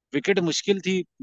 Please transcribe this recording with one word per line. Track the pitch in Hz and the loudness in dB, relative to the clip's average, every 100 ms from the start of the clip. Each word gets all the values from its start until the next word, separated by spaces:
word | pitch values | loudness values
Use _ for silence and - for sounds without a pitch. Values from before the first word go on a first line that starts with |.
| _ | _
wicket | 143 - 190 | -2 0 0
मुश्किल | 170 - 202 196 | 0 0 0 0
थी, | 185 185 165 - | 0 -2 -2 -8